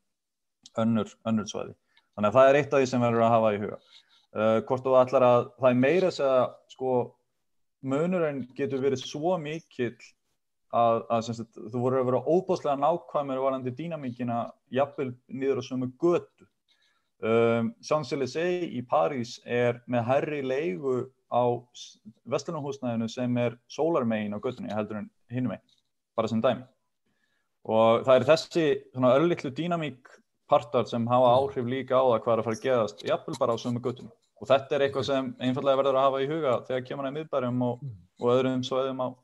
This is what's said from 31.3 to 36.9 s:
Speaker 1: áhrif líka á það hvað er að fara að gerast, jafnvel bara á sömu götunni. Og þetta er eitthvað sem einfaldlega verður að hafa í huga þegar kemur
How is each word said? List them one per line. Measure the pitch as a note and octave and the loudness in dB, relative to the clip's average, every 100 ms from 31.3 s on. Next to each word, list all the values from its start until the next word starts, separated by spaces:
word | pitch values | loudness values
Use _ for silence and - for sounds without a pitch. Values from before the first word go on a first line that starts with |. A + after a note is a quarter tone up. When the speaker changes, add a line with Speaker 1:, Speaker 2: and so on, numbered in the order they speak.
| B2+ | 6
Speaker 1:
áhrif | C#3 C#3 A#2+ | 2 -2 -4
líka | C3 C3 B2+ | -4 0 2
á | C3 | 4
það | A2+ | 2
hvað | A#2 | 2
er | A2+ | 0
að | A2+ | 0
fara | A2+ | -2
að | |
gerast, | C3 B2 G#2 - | 0 2 0 -4
jafnvel | - E3 - D3+ | -4 -4 -4 -2
bara | A#2+ | -2
á | A2+ | 0
sömu | B2 A#2+ | -4 -4
götunni. | B2+ A#2+ F2+ - _ _ | -4 -8 -12 -20 _ _
Og | G#2 | 0
þetta | C#3 C3+ | 0 2
er | C#3+ C#3 | -2 0
eitthvað | C#3 B2 | -2 -2
sem | C3+ B2+ - | -4 -4 -6
einfaldlega | B2+ B2+ C#3 C3+ | -4 -2 0 2
verður | C3+ C3 | 2 2
að | C3+ | 2
hafa | C3+ | 0
í | C3+ | -2
huga | D#3+ D3 A2+ | -2 -2 -2
þegar | - B2+ | -2 -6
kemur | B2+ | -6